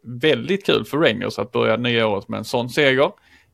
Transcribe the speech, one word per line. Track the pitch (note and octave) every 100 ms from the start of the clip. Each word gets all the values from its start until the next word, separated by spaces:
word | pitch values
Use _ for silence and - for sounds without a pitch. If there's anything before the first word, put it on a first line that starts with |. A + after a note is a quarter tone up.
väldigt | A#2 A#2+ D#3 B2 B2 F#3+ -
kul | B2+ A2
för | C#3+
Rangers | D#3 G2+ G2+ -
att | G#2+
börja | A#2+ A#2 A2
nya | B2 A#2 A2
året | G2+ -
med | G#2
en | G#2+
sån | B2 B2
seger. | D#3 C#3 C3 D#3+ - _ _ _